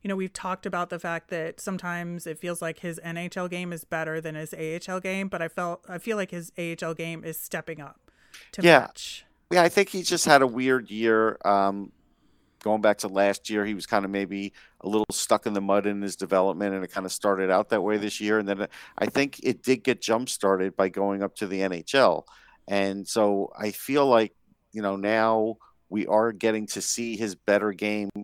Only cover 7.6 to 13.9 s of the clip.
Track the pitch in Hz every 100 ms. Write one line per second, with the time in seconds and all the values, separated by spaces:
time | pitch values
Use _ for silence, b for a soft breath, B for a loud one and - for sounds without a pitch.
7.6 | 160 160 143 - _ B B B B -
8.6 | 170 147 - - - - _ _ _ 175
9.6 | 170 202 196 190 170 170 - 143 135 117
10.6 | 131 127 98 107 113 110 110 - - 101
11.6 | 98 101 98 _ _ _ _ _ _ _
12.6 | 104 107 107 104 104 95 101 98 - 107
13.6 | 104 101 -